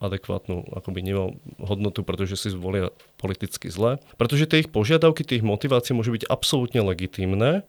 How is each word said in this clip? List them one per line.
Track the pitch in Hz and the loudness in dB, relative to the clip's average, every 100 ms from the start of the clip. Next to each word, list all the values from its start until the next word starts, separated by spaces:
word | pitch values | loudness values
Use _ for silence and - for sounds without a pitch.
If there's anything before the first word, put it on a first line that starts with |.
adekvátnu, | 101 95 - 92 - 87 - | -6 -4 -6 -6 -4 -8 -6
akoby | - - 92 92 | -10 -8 -6 -2
nemá | 98 92 - - - | -2 -2 -6 -14 -10
hodnotu, | 101 101 104 101 | -4 -2 -2 -2
pretože | 98 90 95 | -4 -2 -2
si | 95 107 | -4 -6
zvolia | 92 92 95 90 - - - | -4 -2 -2 -2 -6 -20 -8
politicky | 95 95 98 - - | -6 -4 -6 -8 -8
zle. | 87 113 139 - - | 0 0 0 -6 -2
Pretože | 120 143 156 | 0 2 4
tie | 156 156 | 4 2
ich | |
požiadavky, | 110 107 160 165 160 | 2 4 6 6 4
tie | 156 123 | 0 0
ich | 110 | 2
motivácie | 104 143 127 - | 0 2 2 2
môžu | 123 113 113 | 0 0 -2
byť | - | -2
absolútne | - - 139 123 123 | -2 0 0 2 2
legitímne | 101 87 92 - 92 98 123 190 | 2 0 -4 -2 0 2 2 2